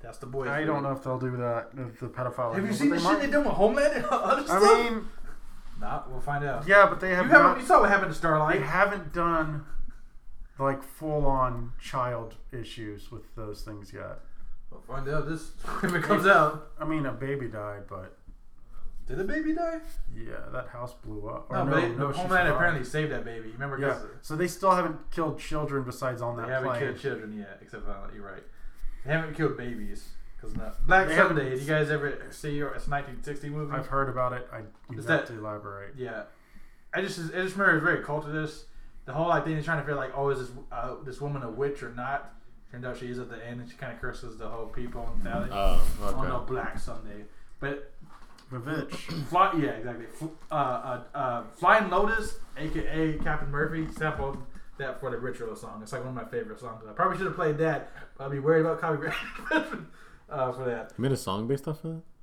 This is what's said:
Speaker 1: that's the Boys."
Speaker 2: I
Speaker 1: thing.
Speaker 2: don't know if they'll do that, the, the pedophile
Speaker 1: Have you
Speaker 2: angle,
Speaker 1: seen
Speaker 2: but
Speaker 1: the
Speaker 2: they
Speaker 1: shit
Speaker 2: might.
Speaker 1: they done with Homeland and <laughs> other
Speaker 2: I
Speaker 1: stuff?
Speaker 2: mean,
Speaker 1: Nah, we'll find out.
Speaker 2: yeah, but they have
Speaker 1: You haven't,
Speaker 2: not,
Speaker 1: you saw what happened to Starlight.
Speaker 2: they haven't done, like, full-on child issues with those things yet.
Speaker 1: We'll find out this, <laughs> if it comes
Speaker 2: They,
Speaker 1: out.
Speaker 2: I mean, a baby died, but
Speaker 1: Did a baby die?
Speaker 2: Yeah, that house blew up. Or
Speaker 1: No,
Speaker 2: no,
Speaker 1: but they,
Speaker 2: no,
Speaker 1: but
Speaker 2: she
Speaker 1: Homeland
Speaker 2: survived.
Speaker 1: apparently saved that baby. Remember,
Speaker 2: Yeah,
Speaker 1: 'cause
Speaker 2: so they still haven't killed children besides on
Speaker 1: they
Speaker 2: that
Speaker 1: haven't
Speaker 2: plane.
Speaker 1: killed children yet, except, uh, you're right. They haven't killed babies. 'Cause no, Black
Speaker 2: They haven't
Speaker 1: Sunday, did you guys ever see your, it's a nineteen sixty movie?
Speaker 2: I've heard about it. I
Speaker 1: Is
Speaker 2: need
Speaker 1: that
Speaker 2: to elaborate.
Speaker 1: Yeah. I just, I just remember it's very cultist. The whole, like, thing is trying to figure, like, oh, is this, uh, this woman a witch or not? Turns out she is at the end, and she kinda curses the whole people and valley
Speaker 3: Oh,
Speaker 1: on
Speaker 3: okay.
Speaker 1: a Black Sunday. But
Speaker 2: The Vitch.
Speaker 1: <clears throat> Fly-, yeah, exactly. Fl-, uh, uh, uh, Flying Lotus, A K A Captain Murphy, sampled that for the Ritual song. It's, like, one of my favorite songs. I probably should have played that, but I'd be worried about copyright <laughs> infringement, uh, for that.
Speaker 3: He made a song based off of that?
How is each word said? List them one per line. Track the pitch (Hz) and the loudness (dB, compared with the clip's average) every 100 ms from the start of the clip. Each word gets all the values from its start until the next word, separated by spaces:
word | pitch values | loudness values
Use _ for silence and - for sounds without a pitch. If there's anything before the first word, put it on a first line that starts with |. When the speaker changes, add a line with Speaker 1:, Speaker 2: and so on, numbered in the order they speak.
Speaker 1:
that's | - - | -14 -12
the | 127 | -8
Boys." | 135 127 | -4 -2
Speaker 2:
I | 143 | -2
Speaker 1:
thing. | 156 | 0
Speaker 2:
don't | 143 | 0
know | 139 | -2
if | 135 | -4
they'll | 135 127 | -4 -2
do | 127 123 | -2 -2
that, | 120 117 - 135 | -2 -2 -4 -10
the, | 123 - | -10 -8
the | 120 | -10
pedophile | - 127 - 120 | -6 -6 -2 -2
Speaker 1:
Have | 190 | 0
you | 202 | 0
Speaker 2:
angle, | |
Speaker 1:
seen | - 285 | 2 2
Speaker 2:
but | 330 | 4
Speaker 1:
the | |
Speaker 2:
they | - | 4
Speaker 1:
shit | 302 | 4
Speaker 2:
might. | 277 | 4
Speaker 1:
they | |
done | 294 | 4
with | 226 | 4
Homeland | 180 208 254 294 269 | 4 4 6 4 2
and | 302 | 0
<laughs> | |
other | 247 190 277 | 0 2 2
Speaker 2:
I | 294 | 2
Speaker 1:
stuff? | 190 208 453 233 | 8 10 10 6
Speaker 2:
mean, | 220 - - - - - - - - | 0 -4 -6 -6 -6 -8 -10 -8 -4
Speaker 1:
Nah, | - - - | -2 -2 -4
we'll | 131 | -4
find | 143 143 143 | -2 -2 -2
out. | 127 151 | -4 8
Speaker 2:
yeah, | 202 196 | 10 10
but | 170 | 6
they | 185 | 0
have | 180 247 | 2 8
Speaker 1:
You | |
haven't, | 381 - | 10 10
Speaker 2:
not, | 254 | 4
Speaker 1:
you | - | 6
saw | 311 | 8
what | 208 | 8
happened | 202 175 | 4 2
to | 156 | 0
Starlight. | 165 156 151 180 | 2 4 4 2
Speaker 2:
they | 139 | 2
haven't | 180 196 196 151 | 2 2 2 -4
done, | 175 170 165 156 151 - - - - - - - - - - | -2 0 2 0 -4 -2 0 0 -4 -14 -14 -12 -10 -10 -2
like, | 135 135 | -2 0
full-on | - - 156 151 139 131 127 120 120 123 | -8 -8 -2 4 4 6 2 0 -4 -6
child | - 135 123 120 110 - - | -4 -2 -2 -4 -8 -12 -10
issues | 127 110 - 110 101 - | -10 -10 -10 -10 -10 -12
with | - - - | -14 -12 -10
those | 107 101 | -10 -10
things | - 104 98 | -10 -12 -12
yet. | 98 92 - - - - - - | -12 -10 -10 -10 -6 -4 -4 -6
Speaker 1:
We'll | - | -12
find | - - 135 | -6 -4 0
out | 151 151 | 0 0
this, | 160 - - - | -6 -6 -6 -4
<laughs> | - | 0
if | - | 0
it | 170 | 0
comes | 147 190 | 4 6
Speaker 2:
They, | 185 | 8
Speaker 1:
out. | 185 151 151 - - | 8 8 2 -10 -6
Speaker 2:
I | 151 | -2
mean, | 156 135 | -2 -2
a | |
baby | 117 135 139 120 | -4 -4 -4 -4
died, | 110 104 101 95 | -6 -8 -10 -12
but | 95 92 - - - - - - - - - - | -12 -14 -16 -18 -18 -18 -18 -10 -4 -4 -4 -4
Speaker 1:
Did | 123 | -2
a | 190 | -2
baby | 302 311 | 0 0
die? | 320 330 320 - - - - | 0 -2 -4 -6 -2 -2 -2
Speaker 2:
Yeah, | - - - | -6 -6 -6
that | 127 - | -6 -8
house | 120 123 | -10 -12
blew | - 110 104 104 | -12 -10 -8 -8
up. | 127 - | -8 -4
Or | 127 | -2
Speaker 1:
No, | 135 | 2
Speaker 2:
no, | |
Speaker 1:
but | 139 | 2
they, | - | 2
Speaker 2:
no, | 120 143 | 0 -2
Speaker 1:
but | 143 | -2
Speaker 2:
she | |
Speaker 1:
Homeland | 185 185 170 | 2 4 4
Speaker 2:
survived. | 156 | 4
Speaker 1:
apparently | 175 151 127 | 2 2 -2
saved | 151 151 | -2 -2
that | 123 110 | -4 -6
baby. | 113 110 | -8 -10
Remember, | 127 143 131 | -8 -6 -2
Speaker 2:
Yeah, | 139 | 0
Speaker 1:
'cause | 123 - - | -2 -6 -12
Speaker 2:
so | - 156 | -8 -2
they | 175 | -2
still | - 196 | 2 4
haven't | 180 165 151 - | 6 4 -4 -4
killed | - 156 - | 0 0 -2
children | - 151 143 139 | -4 -2 0 -2
besides | 123 123 131 117 | -4 -4 -4 -2
on | 120 120 | -4 -4
Speaker 1:
they | |
Speaker 2:
that | 110 | -2
Speaker 1:
haven't | 131 131 | -2 0
Speaker 2:
plane. | 123 | 0
Speaker 1:
killed | 135 123 | -2 -2
children | 139 117 107 107 | -4 -4 -8 -10
yet, | 98 98 | -10 -14
except, | - 110 - | -16 -6 -4
uh, | 104 - 107 | -4 -6 -10
you're | 98 | -12
right. | 95 - - - - - - - | -14 -14 -10 -10 -2 -2 -2 0
They | |
haven't | 160 160 156 | 0 0 0
killed | 156 - | 0 0
babies. | 123 113 101 104 - - - - | -6 -4 -4 -4 -6 -8 -8 -8
'Cause | - - | -4 -4
no, | - - - | -4 4 8
Black | 185 170 | 8 8
Speaker 2:
They | 160 | 6
haven't | 180 156 | 6 4
Speaker 1:
Sunday, | 131 | 0
did | 127 | -2
you | 143 | 0
guys | 156 147 | 2 2
ever | 147 143 127 - | 0 -2 -4 -10
see | - 151 147 | -10 -6 -4
your, | 143 | -4
it's | - - | -2 -2
a | |
nineteen | 131 120 120 | -2 -4 -8
sixty | - 143 143 | -6 -6 -6
movie? | 147 147 | -6 -4
Speaker 2:
I've | 131 - | -4 -2
heard | 135 135 | 0 0
about | 123 127 | 0 -2
it. | 123 123 | -2 -8
I | 117 | -12
Speaker 1:
Is | 110 - - | -14 -18 -12
Speaker 2:
need | 117 | -8
Speaker 1:
that | 110 156 - | 2 2 0
Speaker 2:
to | 113 | -8
elaborate. | 107 104 101 98 101 131 | -8 -10 -10 -12 -12 -10
Speaker 1:
Yeah. | 120 110 - - _ - - - - | -10 -10 -12 -18 _ -18 -16 -18 -6
I | - | -4
just, | 190 170 | -4 -4
I | 160 175 | -6 -2
just | 190 185 | -2 4
remember | 196 156 | 4 6
it's | |
very | 170 156 | 4 2
cultist. | - 151 147 156 151 - - - - - - | 0 -4 -2 -4 -4 -6 -14 -14 -14 -14 -6
The | |
whole, | 143 170 | 0 4
like, | 160 156 | 4 2
thing | 156 | -2
is | 151 | 0
trying | 156 | -2
to | |
figure, | 143 139 | 0 -4
like, | - 135 | -2 0
oh, | 139 | 0
is | 131 | 0
this, | 123 120 - | -4 -10 -10
uh, | 123 104 - | -6 -6 -6
this | 139 123 | -10 -6
woman | 143 143 | -6 -4
a | 123 | -6
witch | 110 143 139 | -2 -2 -2
or | 120 | -8
not? | 120 123 139 - - - - - | -6 -4 -4 -6 -16 -18 -18 -16
Turns | 120 127 | -10 -8
out | 120 | -8
she | 123 | -6
is | 123 | -6
at | 110 | -8
the | 113 | -10
end, | 117 120 | -10 -10
and | 120 | -12
she | - | -12
kinda | 131 120 | -12 -6
curses | 127 - 110 110 | -6 -6 -10 -8
the | 110 | -6
whole | 113 110 | -4 -4
people | 123 120 120 104 | -4 -4 -2 2
and | 110 | 4
valley | 101 113 101 | 4 2 0
Speaker 3:
Oh, | 101 98 - - - | 4 10 12 10 8
Speaker 1:
on | - 127 90 | 4 4 4
Speaker 3:
okay. | - | 0
Speaker 1:
a | |
Black | 101 127 - 101 | 0 -2 -2 -2
Sunday. | - - 104 104 107 - - - | -2 -4 -6 -10 -14 -14 -14 -6
But | 143 143 - - - - - - - | -6 -6 -10 -14 -16 -16 -16 -18 -12
Speaker 2:
The | 123 | -10
Vitch. | 127 156 - | -4 -4 -4
Speaker 1:
<clears throat> | - - 160 135 | -8 -6 -6 0
Fly-, | 175 190 | 4 6
yeah, | 170 135 | 4 0
exactly. | 110 123 117 113 | -2 -6 -8 -12
Fl-, | - 160 - - | -10 -10 -10 -4
uh, | |
uh, | 151 131 120 127 123 123 143 | 0 0 -2 -4 -8 -8 -4
uh, | 127 120 110 - | -4 -4 -8 2
Flying | 175 220 190 | 6 6 6
Lotus, | 175 208 220 - - - - | 4 4 2 0 -4 -6 -6
A | 156 | -4
K | 156 156 156 160 151 | 0 0 2 0 2
A | |
Captain | 165 151 143 | 2 2 0
Murphy, | 143 160 160 156 | 0 -2 -2 -4
sampled | - 156 151 139 - - - - - | -2 -4 -2 -4 -6 -8 -10 -12 -8
that | 135 - | -6 -4
for | 131 | -6
the | 117 | -4
Ritual | 123 - 113 107 | -6 -6 -8 -10
song. | 110 107 | -12 -14
It's, | 107 | -10
like, | 127 | -8
one | 127 | -8
of | 123 | -8
my | 113 | -6
favorite | - 147 135 | -6 -6 -10
songs. | - - - | -12 -12 -12
I | |
probably | - 185 180 | 0 0 2
should | 185 | -2
have | 147 | 0
played | 160 147 | 0 4
that, | 160 147 - - - - | 2 2 -6 -14 -16 -10
but | 139 | -6
I'd | |
be | 139 | 0
worried | 143 160 | 4 6
about | 160 160 | 4 0
copyright | 165 147 156 - - | 0 -2 -2 -6 -8
<laughs> | - | -12
infringement, | - 311 - 196 160 - - - - | 0 0 0 -8 -12 -18 -20 -20 -10
uh, | - 131 | -2 -2
for | 127 127 | -2 -4
that. | 120 - - | -4 -8 -2
Speaker 3:
He | |
made | 131 | 0
a | 131 | 0
song | - 98 117 | 0 -2 0
based | 139 - | -2 -2
off | 151 | -6
of | 160 165 | -8 -10
that? | - - | -12 -20